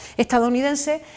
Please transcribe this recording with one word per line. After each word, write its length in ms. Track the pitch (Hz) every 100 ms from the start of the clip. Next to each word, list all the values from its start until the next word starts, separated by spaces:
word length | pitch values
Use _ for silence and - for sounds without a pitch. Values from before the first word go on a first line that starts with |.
| - -
estadounidense 880 | 233 247 240 247 277 285 294 311 -